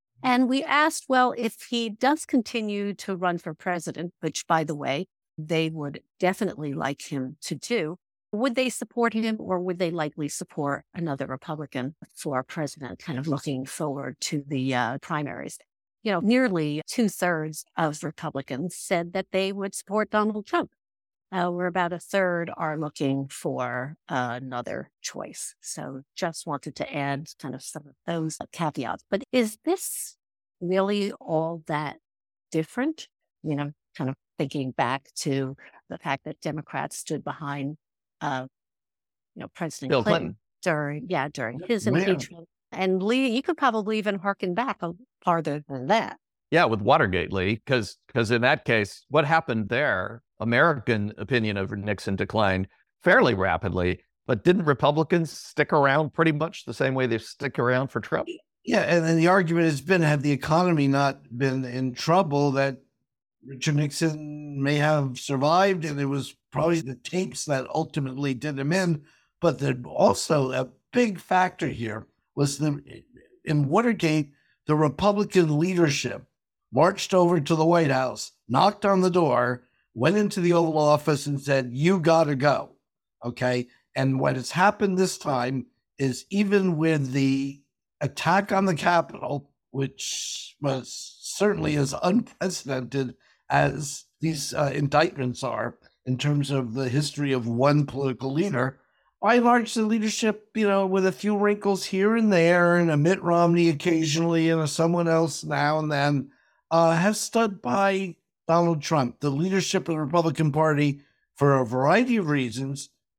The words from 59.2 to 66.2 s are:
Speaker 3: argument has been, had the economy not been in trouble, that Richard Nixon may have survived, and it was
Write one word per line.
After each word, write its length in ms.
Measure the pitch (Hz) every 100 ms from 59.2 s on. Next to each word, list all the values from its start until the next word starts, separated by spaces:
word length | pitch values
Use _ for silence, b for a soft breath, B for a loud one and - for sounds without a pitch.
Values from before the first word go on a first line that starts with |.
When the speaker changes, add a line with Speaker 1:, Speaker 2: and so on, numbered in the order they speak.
| 170
Speaker 3:
argument 380 | 196 160 170 165
has 160 | 139
been, 200 | 143 185
had 200 | 156 147
the 100 | 147
economy 560 | 143 - 160 180 160 139
not 360 | 139 139 139 - 120
been 300 | 135 131 127
in 280 | 127 131
trouble, 580 | 113 - 180 165 143 143
that 320 | 135 139 127 _ _ _ _ _ _
Richard 320 | 123 131 160 147
Nixon 840 | 147 - 165 151 151 151 147 139
may 140 | 139 147
have 420 | 151 151 139 123
survived, 680 | - 135 147 175 196 185 156
and 140 | 143
it 60 | 139
was 300 | 139